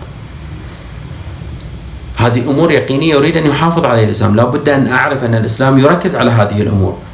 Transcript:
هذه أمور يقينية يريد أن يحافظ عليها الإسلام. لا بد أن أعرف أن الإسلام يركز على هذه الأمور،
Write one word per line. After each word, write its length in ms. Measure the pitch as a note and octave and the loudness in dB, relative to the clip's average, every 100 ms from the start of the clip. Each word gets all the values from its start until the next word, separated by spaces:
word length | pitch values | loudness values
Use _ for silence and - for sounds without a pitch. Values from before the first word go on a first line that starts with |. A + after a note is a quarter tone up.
| - - - - - - - - - - - - - - - - - - - - - - | -12 -16 -16 -14 -14 -14 -14 -16 -16 -14 -12 -12 -12 -12 -12 -12 -12 -12 -12 -14 -8 -2
هذه 340 | A2+ A#2+ A#2 | 0 2 0
أمور 220 | C#3 E3 | 2 2
يقينية 420 | C#3 - C#3 D#3+ | 2 0 0 2
يريد 220 | D3 D3+ E3 | 4 4 2
أن 100 | D#3 | 2
يحافظ 380 | C3+ E3 E3 | 2 2 2
عليها 200 | C3 A#2 | 2 2
الإسلام. 320 | G#2+ G2+ G2+ G#2 | 2 2 2 2
لا 80 | |
بد 240 | A#2+ D3 - | 2 0 0
أن 180 | C#3 A2 | 2 2
أعرف 380 | B2+ C3+ C#3 | 0 0 -2
أن 100 | A#2 | 0
الإسلام 440 | A2+ A2+ - C3 C3+ | 0 0 0 4 6
يركز 380 | C#3 F3 F#3+ B2+ | 6 4 0 0
على 140 | A#2+ | 2
هذه 320 | A2+ G2+ G#2 | 2 2 0
الأمور، 340 | G2+ G2+ F#2 - - | 0 0 0 -4 -12